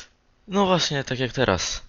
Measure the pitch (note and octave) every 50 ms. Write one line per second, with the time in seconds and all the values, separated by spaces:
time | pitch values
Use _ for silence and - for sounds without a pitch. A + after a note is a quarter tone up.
0 | - - _ _ _ _ _ _ _ - F#3 G3+ G3+ F#3 F#3 D#3+ - - D3+ C#3
1 | B2+ - C3+ A#2+ C3 A#2+ - C3+ B2 G#2 F#2+ F2 - - - - -